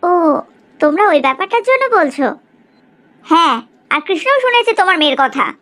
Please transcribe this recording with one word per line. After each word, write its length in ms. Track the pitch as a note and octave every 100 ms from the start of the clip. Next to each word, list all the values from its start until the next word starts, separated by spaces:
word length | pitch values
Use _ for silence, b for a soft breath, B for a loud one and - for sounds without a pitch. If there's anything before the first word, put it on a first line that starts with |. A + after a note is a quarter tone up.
ও, 100 | F4 F4 E4 C#4+ - _ _ _
তোমরা 240 | D4+ D4+ G#4
ওই 120 | D#4
ব্যাপারটার 420 | C4 C4+ F#4+ A#4
জন্য 220 | A#4+ C5 C5
বলছো? 360 | A#4 D#4 - C4 - _ _ _ _ _ _ _ _
হ্যাঁ, 320 | - D#4+ E4 A#3 - _ _
আর 100 | D4
কৃষ্ণও 380 | D4 F#4 B4+ C#5
শুনেছে 320 | B4+ A#4+ A#4
তোমার 260 | A4 F#4 F4+
মেয়ের 180 | D4+ -
কথা। 280 | C4+ C4+ G3+ -